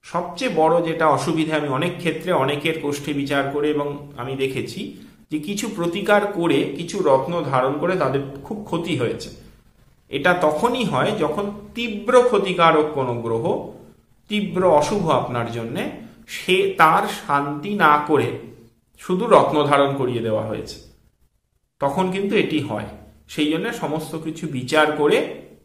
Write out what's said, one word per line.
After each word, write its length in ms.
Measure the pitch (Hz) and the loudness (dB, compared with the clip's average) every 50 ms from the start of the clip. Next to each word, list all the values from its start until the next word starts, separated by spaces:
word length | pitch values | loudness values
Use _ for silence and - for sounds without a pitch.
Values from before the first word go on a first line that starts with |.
সবচেয়ে 500 | _ - - 185 180 180 - - - - 175 | _ -6 -6 -6 -6 -6 -8 -4 -4 -2 2
বড় 260 | 160 156 160 165 170 | 4 4 4 4 4
যেটা 240 | 165 165 160 156 160 156 | 2 0 0 2 4 4
অসুবিধা 480 | 139 131 - - 160 160 156 156 156 | 4 4 2 0 0 0 0 0 0
আমি 120 | 151 147 143 | -2 0 0
অনেক 280 | 131 135 165 180 175 - | -2 0 -2 -2 -4 -2
ক্ষেত্রে 340 | - 165 151 156 - 185 | -4 -4 -4 -2 -2 0
অনেকের 480 | 175 147 131 143 147 147 147 165 156 160 | 0 0 2 0 -2 -2 -2 -2 -2 -2
কোষ্ঠী 320 | - 143 143 - - 151 | -4 -4 -4 -4 -6 -4
বিচার 380 | 147 143 139 135 143 139 135 135 | -4 -4 -2 0 0 0 0 0
করে 180 | 139 147 147 151 | -2 0 0 0
এবং 420 | 147 147 143 143 143 143 - - - | 0 0 -2 -4 -6 -8 -12 -14 -12
আমি 200 | 120 123 135 135 | -10 -8 -8 -4
দেখেছি 600 | 131 135 131 - 131 107 - - - 220 - - - - - - - - _ | -2 -4 -2 -2 -4 -6 -6 -8 -10 -10 -10 -12 -16 -20 -20 -20 -20 -12 _
যে 80 | 156 151 | -6 -6
কিছু 300 | 147 - 202 202 - 220 - | -4 -4 -6 -6 -6 -6 -4
প্রতিকার 500 | 170 170 175 170 202 180 208 208 202 202 | -2 -2 -2 -2 -2 2 4 4 4 4
করে, 480 | - - 170 170 165 143 143 - - - | 0 -2 0 2 2 4 2 2 0 -4
কিছু 260 | - 170 - - 196 | -6 -8 -6 -4 0
রত্ন 400 | 165 147 135 135 - 175 175 170 | 4 4 4 4 4 0 -2 -2
ধারণ 360 | 151 139 131 127 127 135 147 147 | -2 0 0 0 0 0 0 0
করে 180 | 156 180 190 | -2 -2 0
তাদের 240 | 180 147 131 131 139 135 - - - - | 0 0 0 0 -2 -4 -4 -10 -14 -10
খুব 200 | - 226 208 - | -10 -10 -10 -8
ক্ষতি 320 | - 175 165 - 185 165 | -6 -6 -6 -4 -4 -2
হয়েছে। 340 | 131 120 104 - - - - - - - - - - _ _ _ _ _ _ _ _ _ _ | -2 -2 -2 -4 -6 -10 -14 -16 -18 -20 -20 -20 -20 _ _ _ _ _ _ _ _ _ _
এটা 260 | - 139 139 180 175 | -8 0 2 2 2
তখনই 500 | - 151 151 151 151 - 240 262 262 233 | 4 2 0 2 2 0 0 0 0 -2
হয় 280 | 180 151 127 151 208 208 - | 0 0 0 0 0 0 0
যখন 340 | 156 147 - 202 202 208 - - - - - | -2 -2 -2 -4 -4 -6 -8 -10 -16 -12 -8
তীব্র 480 | 233 240 226 208 202 - 247 262 247 | -8 -6 -6 -6 -4 -2 6 6 6
ক্ষতিকারক 640 | 247 247 214 196 180 185 175 170 170 165 160 151 151 151 147 | 6 6 2 2 0 0 2 4 6 6 6 6 2 2 0
কোনো 200 | 139 127 123 120 | -2 -2 -2 -4
গ্রহ, 580 | 117 113 117 113 113 113 180 247 285 - - - - - - - _ _ _ _ _ _ _ | -4 -4 -2 -2 -2 0 -2 -2 -2 -4 -10 -16 -18 -20 -20 -20 _ _ _ _ _ _ _
তীব্র 420 | 208 214 202 175 160 185 190 180 | -2 -2 -2 0 -2 2 4 6
অশুভ 400 | 160 147 147 - 208 202 170 160 | 6 6 4 2 0 -2 0 2
আপনার 420 | 139 120 - 123 123 120 113 113 | 2 0 0 -2 -4 -4 -4 -4
জন্যে, 380 | 113 120 113 113 139 185 247 302 - - - - - - - | -6 -8 -8 -6 -6 -6 -6 -6 -8 -12 -18 -20 -20 -20 -18
সে 480 | - - - - - 185 190 196 190 190 - | -14 -14 -8 0 2 2 2 2 0 2 4
তার 300 | 165 160 170 190 208 208 - - - | 4 6 6 4 2 0 -6 -8 -4
শান্তি 480 | - 143 143 147 147 147 147 147 202 208 | 0 0 0 0 -2 -6 -6 -6 -4 0
না 300 | 202 170 151 147 147 147 | 4 6 6 6 4 4
করে 320 | - 156 135 120 - - - - - - - - _ _ _ _ _ _ _ | 2 2 2 2 0 -4 -8 -12 -16 -20 -20 -20 _ _ _ _ _ _ _
শুধু 280 | - - 185 185 - | -4 -2 -2 0 4
রত্ন 380 | 220 202 143 135 - 160 151 143 | 6 6 6 6 6 2 2 2
ধারণ 320 | 139 143 139 143 139 139 | 4 4 4 4 2 2
করিয়ে 240 | 139 135 123 120 113 | -2 -2 -2 -2 -2
দেওয়া 220 | 110 110 107 107 | -2 -2 -2 -2
হয়েছে, 380 | 107 110 110 110 - - - - - - _ _ _ _ _ _ _ _ _ _ _ _ _ _ _ _ _ _ | -2 -4 -6 -8 -8 -12 -14 -18 -20 -20 _ _ _ _ _ _ _ _ _ _ _ _ _ _ _ _ _ _
তখন 340 | 139 139 139 185 185 185 | -4 -2 0 0 0 0
কিন্তু 240 | 185 196 202 202 156 | 0 -2 -2 0 2
এটি 240 | 139 - - 156 147 | 0 0 2 -2 -2
হয়। 260 | 135 - 110 104 - - - - - - - _ _ _ | -2 -4 -6 -6 -6 -10 -14 -18 -20 -20 -20 _ _ _
সেই 240 | - - 151 151 | -4 -2 0 0
জন্য 200 | 160 165 202 233 | 0 -2 -2 -6
সমস্ত 440 | 226 - 170 143 151 156 151 - - | -6 -6 -6 -4 -4 -6 -6 -8 -10
কিছু 300 | 156 156 160 - - 185 | -8 -8 -8 -8 -8 -8
বিচার 460 | 156 139 127 120 123 156 156 151 151 | -6 -6 -6 -4 2 4 4 4 4
করে 520 | 147 147 147 151 208 262 311 - - - - - - _ _ | 2 2 2 4 4 2 0 -2 -8 -14 -16 -20 -20 _ _